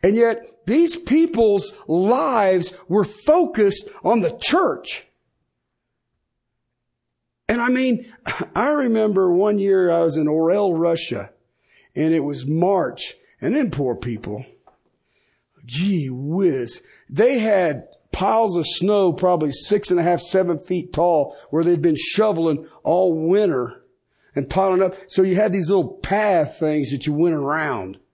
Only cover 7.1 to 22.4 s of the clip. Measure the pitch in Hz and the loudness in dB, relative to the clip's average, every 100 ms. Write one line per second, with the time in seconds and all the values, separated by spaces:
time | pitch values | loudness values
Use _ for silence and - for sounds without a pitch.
7.1 | _ _ _ _ 240 240 254 262 233 - | _ _ _ _ -2 0 0 0 -2 -6
8.1 | - - - - - 254 302 254 220 214 | -16 -12 -10 -6 -2 0 0 0 0 0
9.1 | 190 190 175 208 208 196 190 180 170 165 | 2 2 2 2 0 0 2 2 2 0
10.1 | 151 151 156 160 196 202 165 170 165 - | 0 0 0 2 2 0 0 0 -2 -4
11.1 | 113 - _ _ _ _ _ _ - 156 | -8 -10 _ _ _ _ _ _ -4 0
12.1 | 165 143 139 131 156 180 196 139 - - | 0 -2 -6 -4 0 2 2 -2 -6 -14
13.1 | - _ _ 147 262 247 135 135 120 123 | -14 _ _ -2 0 -2 -2 -4 -4 -6
14.1 | 110 - 107 - _ _ _ _ _ _ | -8 -8 -10 -12 _ _ _ _ _ _
15.1 | _ _ _ _ _ 120 123 190 185 135 | _ _ _ _ _ -12 -4 -2 0 -2
16.1 | 127 139 175 190 135 117 - _ - _ | -6 -4 0 0 0 -4 -12 _ -20 _
17.1 | 139 233 269 220 202 175 135 - _ _ | 2 2 4 2 2 2 -2 -10 _ _
18.1 | - 190 220 220 175 160 - 190 208 190 | -4 0 2 2 0 -2 -2 0 2 2
19.1 | 156 180 175 156 135 - 202 - 175 170 | 2 0 2 0 -4 -2 -2 0 0 2
20.1 | 175 - 190 180 165 - 180 180 - 175 | 0 0 -2 0 -2 -4 -6 -4 -2 2
21.1 | 160 143 - - 151 165 170 165 156 - | 2 0 -6 -6 0 2 2 2 0 -2
22.1 | - 214 170 | 0 0 2